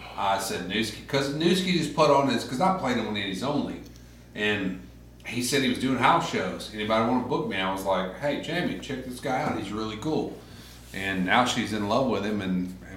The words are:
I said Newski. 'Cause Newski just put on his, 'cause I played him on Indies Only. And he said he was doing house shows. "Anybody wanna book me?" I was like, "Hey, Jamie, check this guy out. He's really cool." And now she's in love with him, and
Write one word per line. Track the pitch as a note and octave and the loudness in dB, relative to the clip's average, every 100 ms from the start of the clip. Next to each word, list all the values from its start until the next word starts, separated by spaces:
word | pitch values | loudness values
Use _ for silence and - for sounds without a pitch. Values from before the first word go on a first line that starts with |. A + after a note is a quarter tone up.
| - - | -12 -2
I | G2 G2 | 0 2
said | - G2 F2+ | 0 -4 -2
Newski. | G#2+ A2 - - | -2 -2 -6 -4
'Cause | C#3 C#3 | -2 0
Newski | D3+ F3 F#3 F#3 | 2 4 4 4
just | E3+ C#3+ - | 2 2 4
put | D3 | 6
on | C#3 C3+ | 6 4
his, | A2+ | 2
'cause | - B2+ | -2 2
I | F#3 - | 2 2
played | C3 A2+ | 0 0
him | G#2+ | -2
on | G#2 | -2
Indies | F#2+ F#2+ | -4 -4
Only. | B2+ C#3+ - - - - - - - G#2+ | -2 -2 -2 -6 -12 -18 -20 -20 -12 -2
And | G#2 G2+ F#2 F#2 - - - - - | 0 0 -2 -4 -12 -18 -20 -18 -8
he | A#2+ | -4
said | B2 C#3 | 0 2
he | C3 | 2
was | - | 2
doing | C3 A#2+ | 2 4
house | C3+ E3 - | 4 4 2
shows. | A2 - - - | -2 -2 -4 -8
"Anybody | G#2+ G#2+ A2+ A#2 | -4 2 2 4
wanna | B2+ - | 2 0
book | D#3 A2+ | -2 -2
me?" | G2 | -2
I | F#2+ | -2
was | F#2+ | -2
like, | F#2+ F#2+ F#2 - | 0 0 0 -4
"Hey, | D3 - | -2 -2
Jamie, | - E3+ C3 F#2+ | -2 -2 -2 -4
check | - B2+ | -6 -8
this | B2+ - | -8 -6
guy | C#3+ B2+ | -2 -2
out. | A#2+ A2+ | -2 -2
He's | G2 | -4
really | G#2+ G#2+ G#2 | -4 -4 -4
cool." | D#3 D#3 - - - - - - - | -2 0 -2 -6 -14 -18 -18 -18 -10
And | F#2+ G2 F#2+ F#2 | -6 -2 0 4
now | A2+ | 6
she's | B2 B2 G2+ | 4 2 0
in | G#2+ G#2 | 0 2
love | A#2 B2+ | 2 2
with | G2 | 0
him, | G#2 G#2 | 0 -2
and | F#2 F#2 F2+ - - | 0 0 -2 -8 -14